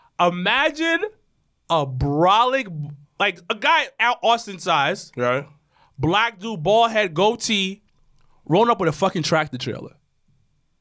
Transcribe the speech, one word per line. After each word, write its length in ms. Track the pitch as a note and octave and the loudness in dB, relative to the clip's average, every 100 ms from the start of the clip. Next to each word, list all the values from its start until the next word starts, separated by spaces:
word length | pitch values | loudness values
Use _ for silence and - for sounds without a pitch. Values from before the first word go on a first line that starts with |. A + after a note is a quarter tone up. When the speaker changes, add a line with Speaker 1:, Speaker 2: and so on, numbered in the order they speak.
| _ - | _ 0
Speaker 1:
Imagine 840 | F3 F3 F#3+ B3 D#4 D4+ E4 E4 G#4+ - _ _ _ _ - | 0 0 -2 0 0 -2 -2 -2 -4 -10 _ _ _ _ -2
a 160 | E3 C3+ | -2 -2
brolic, 840 | B2+ C#3+ D3 F3 G#3 B3+ C4+ G3 D#3 D3 D3 _ - | -4 -2 2 4 4 4 0 -4 -10 -12 -14 _ -4
like, 200 | G3 F3+ F3 | -4 -4 -8
a 60 | A3 | -4
guy 320 | C#4+ D#4+ A#3+ - | 2 2 0 -2
out 200 | A#3 B3 | -2 0
Austin 360 | A3 A#3 G#3+ F3+ | 2 0 -2 -8
size, 520 | F3+ D#3 C#3 G3 - - | 0 0 0 -2 -10 -4
Speaker 2:
Right. 300 | B2 C3 C#3 _ _ _ _ - | 0 0 -4 _ _ _ _ -4
Speaker 1:
black 420 | D3+ G3 A#3 G3 | 0 2 0 -4
dude, 240 | A3 G3+ | -10 -4
bald 280 | D#3 A3 A#3 | 2 4 4
head, 220 | A3 G3+ | 2 -2
goatee, 680 | D#3 G#3 A#3 - G#3 F#3+ G3 _ _ _ _ _ _ - | 0 0 0 -2 -2 -2 -6 _ _ _ _ _ _ 0
rolling 240 | E3+ A#3 | 2 4
up 80 | A3 | 2
with 100 | E3+ | 0
a 40 | |
fucking 300 | - F#3+ F3+ | 0 -2 -2
tractor 340 | D3 D#3+ D3+ B2 | 0 0 -2 -6
trailer. 380 | B2 - - _ _ _ _ _ _ _ _ _ | -8 -10 -12 _ _ _ _ _ _ _ _ _